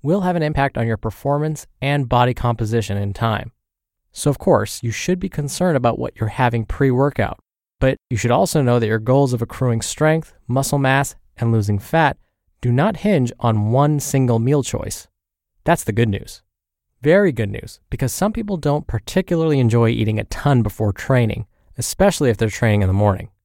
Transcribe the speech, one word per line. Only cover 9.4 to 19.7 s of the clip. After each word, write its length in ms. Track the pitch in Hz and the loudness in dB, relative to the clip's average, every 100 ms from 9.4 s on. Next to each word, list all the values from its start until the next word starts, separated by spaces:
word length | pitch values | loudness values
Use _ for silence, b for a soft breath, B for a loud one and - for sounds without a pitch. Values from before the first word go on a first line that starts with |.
accruing 400 | 117 - 127 113 | -4 -2 -2 0
strength, 540 | - - 156 160 156 _ - | -4 0 2 0 -4 _ -4
muscle 320 | 123 135 143 | -2 0 0
mass, 380 | 135 135 139 - _ - | 2 2 0 -8 _ -4
and 140 | 117 | 0
losing 260 | 113 104 101 | 0 0 -2
fat 400 | - 165 151 117 _ _ _ _ | 0 2 2 0 _ _ _ _
do 100 | 123 | -2
not 280 | 120 165 - | 2 0 0
hinge 340 | 208 185 120 - | 0 0 0 -2
on 320 | 120 107 107 | 0 0 2
one 260 | 127 147 147 | 2 2 0
single 400 | - 139 127 113 | 0 0 2 2
meal 240 | 117 143 | 2 0
choice. 460 | 131 - - - - _ _ _ _ _ | 0 -6 -8 -12 -16 _ _ _ _ _
That's 200 | - 170 | -2 -2
the 80 | - | 0
good 180 | 107 117 | 0 0
news. 320 | 98 - - _ _ _ _ _ _ | -2 -8 -20 _ _ _ _ _ _
Very 320 | 139 185 202 | 2 4 2
good 180 | 120 104 | 0 -4
news, 300 | 98 - - _ | -6 -12 -20 _
because 220 | 123 131 | -4 -4
some 200 | - 196 | -2 -2
people 260 | 220 208 190 | -2 -6 -4
don't 280 | 143 147 - | -2 -2 -2
particularly 720 | - - - 185 170 160 143 | -8 -2 -2 0 0 2 2
enjoy 300 | 120 | 4